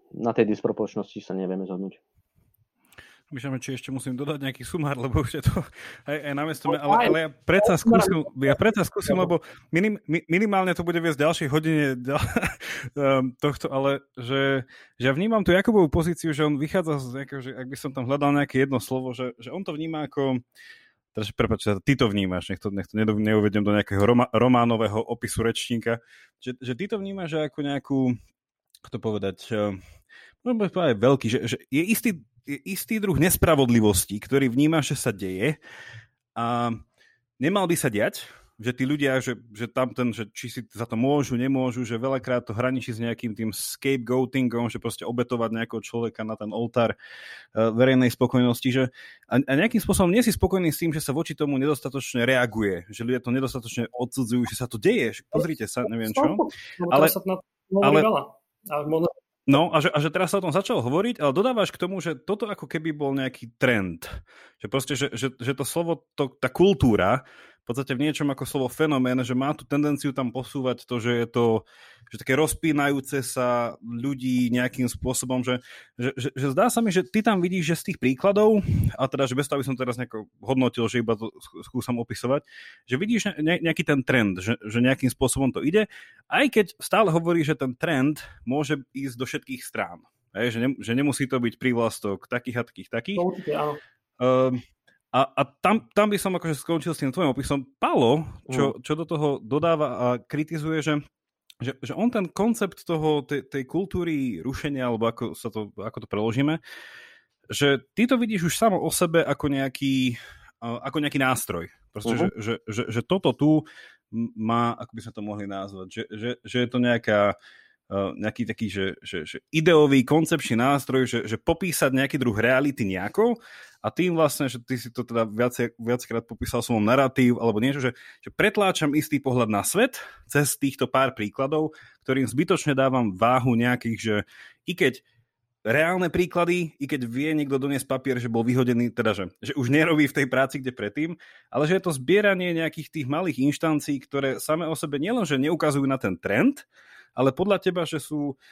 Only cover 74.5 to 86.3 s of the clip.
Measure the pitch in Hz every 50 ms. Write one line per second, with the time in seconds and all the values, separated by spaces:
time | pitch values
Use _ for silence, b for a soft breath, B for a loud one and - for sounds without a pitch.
74.5 | 117 123 123 123 - - 127 120 - - - 127 127 - - 127 127 127 120 127
75.5 | 127 120 b b b b b b b - 123 131 - - 120 147 - - 131 143
76.5 | 131 151 208 247 - 233 233 214 165 185 180 - - 220 214 240 214 185 175 185
77.5 | 180 190 160 147 170 - - - 160 - - 127 135 127 - 196 202 202 214 214
78.5 | 220 208 B B B B B B B - 131 131 - 135 139 127 127 131 147 -
79.5 | 151 143 123 131 135 120 131 123 117 120 127 - - 110 104 - _ _ 104 104
80.5 | 135 131 127 120 - - 117 110 - 123 113 110 113 104 113 107 - - - -
81.5 | - 85 87 - - 127 - - 120 117 117 - 113 - - 123 135 147 - B
82.5 | B B B B B B B - 120 135 190 214 240 214 - 208 175 - 151 156
83.5 | 175 175 147 165 160 - 170 - 147 139 123 - 131 123 113 101 92 90 90 107
84.5 | 120 - - 107 107 120 123 127 131 - - 127 - - 135 123 - 135 135 131
85.5 | 120 - - 143 170 214 214 - b b b b b b b -